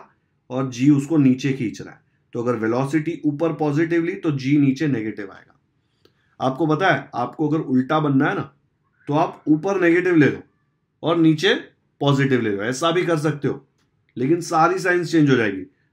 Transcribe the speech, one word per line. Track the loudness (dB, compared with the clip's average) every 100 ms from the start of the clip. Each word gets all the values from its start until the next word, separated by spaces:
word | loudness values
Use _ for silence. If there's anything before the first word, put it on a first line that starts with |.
| -10 _ _ _ -10
और | -6 -6
जी | 0 2
उसको | 4 2 2
नीचे | 4 2 -2
खींच | -4 -6 -8
रहा | -14
है, | -20 _ _ _
तो | -6
अगर | -4 -2
velocity | -2 -2 0 -2 -4 -4 -4
ऊपर | -2 -4
positively | -2 -2 0 0 -2 -2 -4
तो | -4
जी | -4 0 2
नीचे | 2 0 -2
नेगेटिव | -2 -4 -8 -12
आएगा। | -16 -20 _ _ _ _ _ _ _ _ -6
आपको | -4 -2 0
पता | 0 2
है, | 0 -4 -6
आपको | -6 -4 -2
अगर | -2
उल्टा | 0 -2 0 0
बनना | 2 2 0
है | -2
ना, | -8 _ _ _ _ _ -4
तो |
आप | -2 -2 -2 0
ऊपर | 0 0 2
नेगेटिव | 2 4 4 4
ले | 4
लो | 2 -10 _ _ _ _ _
और | -2 2
नीचे | 2 4 2 0 -4 _ _ -4
पॉजिटिव | 0 2 2 0
ले | 0
लो, | -2
ऐसा | -4 -2 -2
भी | 0 0
कर | 0
सकते | -2 -2 -4
हो, | -6 -12 _ _ _ _ -4
लेकिन | -2 -2
सारी | 0 2 2 2
साइंस | 0 -2 0
चेंज | 2 4
हो | 4
जाएगी। | 2 -4 -10 _ _